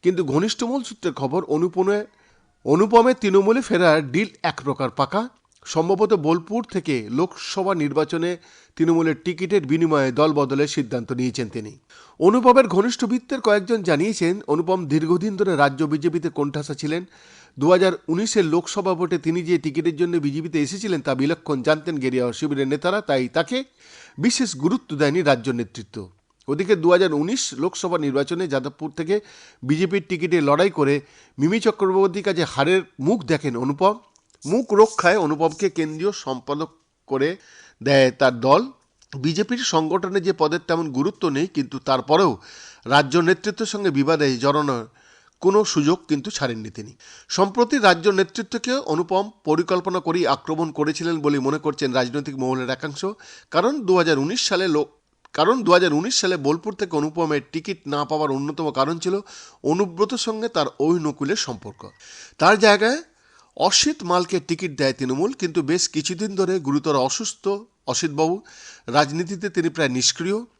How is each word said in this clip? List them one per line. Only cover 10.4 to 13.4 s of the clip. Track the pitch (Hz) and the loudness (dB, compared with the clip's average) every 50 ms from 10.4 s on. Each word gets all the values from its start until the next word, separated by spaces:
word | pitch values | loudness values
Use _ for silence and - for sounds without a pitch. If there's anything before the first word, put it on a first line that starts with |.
| 139 127 139 139 147 147 | 0 0 0 -2 -2 0
সিদ্ধান্ত | - 147 139 110 120 123 117 - | -2 -4 -4 -4 -4 -6 -6 -6
নিয়েছেন | 131 120 127 127 - - 120 104 | -4 -2 -2 -2 -2 -4 -8 -6
তিনি। | - 117 104 104 143 - _ _ - - - - _ - | -8 -10 -10 -10 -16 -20 _ _ -20 -20 -20 -20 _ 2
অনুপমের | 156 190 220 254 226 247 247 269 254 202 | 4 4 4 6 6 6 6 6 6 4
ঘনিষ্ঠ | 180 190 202 247 233 - 254 | 2 2 2 2 0 -2 -2
বৃত্তের | 202 247 247 - - 277 262 | 0 0 -4 -2 -4 -6 -2